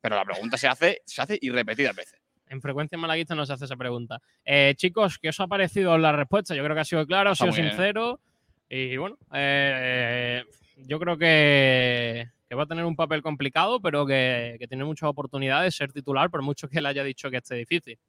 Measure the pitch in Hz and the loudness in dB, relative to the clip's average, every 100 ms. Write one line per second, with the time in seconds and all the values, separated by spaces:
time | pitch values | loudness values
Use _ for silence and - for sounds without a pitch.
0 | 117 104 98 90 113 123 131 135 170 - | 0 -2 -2 -6 -6 -2 0 2 0 0
1 | - - 143 208 135 123 110 113 131 92 | -10 -8 -4 -4 -2 -2 -2 0 -2 -2
2 | - _ _ _ _ 135 139 139 151 170 | -14 _ _ _ _ -12 -8 -6 -6 -6
3 | 165 160 165 156 139 135 139 127 127 120 | -4 -4 -2 -4 -4 -6 -8 -8 -6 -6
4 | 120 117 _ _ - 143 139 139 180 175 | -8 -12 _ _ 2 6 6 4 0 2
5 | 202 - 156 - 185 196 180 202 185 165 | 0 0 -6 -4 -2 0 0 2 4 6
6 | 160 147 139 - - 151 147 156 151 165 | 4 2 2 0 0 -4 -2 -2 0 0
7 | 151 185 202 180 185 165 160 107 190 208 | 2 4 4 4 2 2 0 0 0 0
8 | 233 254 _ _ _ _ _ 131 127 131 | -4 -6 _ _ _ _ _ -6 -4 -4
9 | 180 269 _ 139 139 139 139 131 127 127 | -6 -10 _ -2 0 2 2 0 0 0
10 | 117 123 123 123 123 _ _ _ 131 151 | 0 -2 -2 -4 -8 _ _ _ -8 -4
11 | 175 165 165 156 147 143 135 127 123 123 | -2 2 4 6 8 6 6 6 4 0
12 | 117 117 117 _ _ 123 147 165 170 156 | -2 -6 -10 _ _ -6 -4 -4 -4 -2
13 | 156 156 156 143 139 156 190 247 185 147 | -2 -2 -4 -4 -2 0 0 0 0 0
14 | 139 135 127 123 120 117 120 131 143 156 | 2 2 2 0 -4 -10 -10 -6 -6 -4
15 | 151 143 131 139 135 139 180 - 139 143 | -4 -4 -6 -4 0 2 0 -2 -6 -6
16 | 135 135 170 165 139 143 143 151 143 139 | -2 0 2 0 -4 -4 -4 -4 -2 -2
17 | 139 131 139 127 - 123 117 170 143 113 | -4 -6 -6 -8 -6 -8 -4 -4 -4 -20